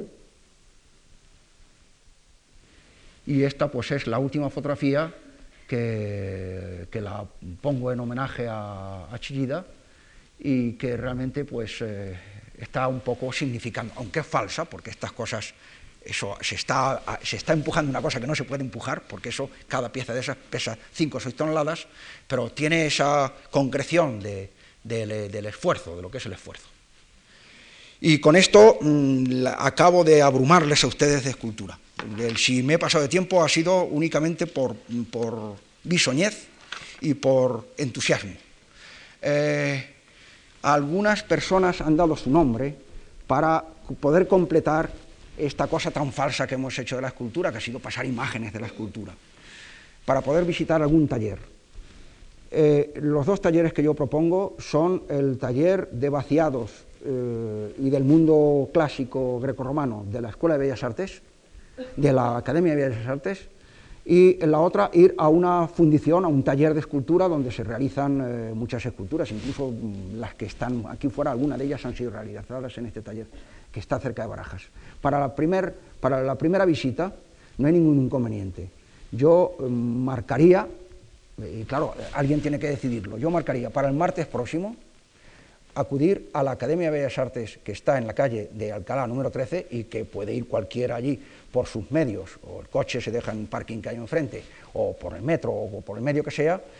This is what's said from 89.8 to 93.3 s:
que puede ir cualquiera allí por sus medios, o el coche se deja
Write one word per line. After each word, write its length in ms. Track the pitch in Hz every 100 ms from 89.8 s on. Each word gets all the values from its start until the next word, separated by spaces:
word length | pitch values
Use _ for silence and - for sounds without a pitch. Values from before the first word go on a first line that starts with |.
| 110
que 200 | 113 107
puede 280 | - 101
ir 140 | 117 120
cualquiera 480 | 131 101 120 123 120
allí 240 | 127 139 - - -
por 160 | 127 120
sus 220 | 113 95
medios, 400 | 147 143 101 90 -
o 180 | - 92
el 60 | -
coche 340 | 135 135 127
se 100 | 113
deja 200 | 113 113